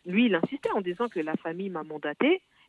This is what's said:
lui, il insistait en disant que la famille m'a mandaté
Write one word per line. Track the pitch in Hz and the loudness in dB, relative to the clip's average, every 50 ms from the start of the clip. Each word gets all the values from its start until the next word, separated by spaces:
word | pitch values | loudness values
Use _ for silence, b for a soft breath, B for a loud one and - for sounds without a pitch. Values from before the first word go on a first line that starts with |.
| _ | _
lui, | 175 180 226 247 | 0 4 4 6
il | 226 185 | 6 4
insistait | 165 - - 269 - - 453 | 2 2 -2 -4 -4 -4 -2
en | 359 220 | -2 0
disant | 185 180 175 - 240 233 | -2 -2 -2 -2 -4 -2
que | - 175 | -2 -4
la | 156 156 160 | -2 -2 -4
famille | - - 165 165 180 196 196 | -4 -4 -6 -6 -4 -6 -6
m'a | 180 156 | -6 -8
mandaté | 151 156 156 147 - 147 147 - 240 294 370 381 b b b b b | -8 -8 -8 -6 -6 -6 0 2 4 4 4 2 b b b b b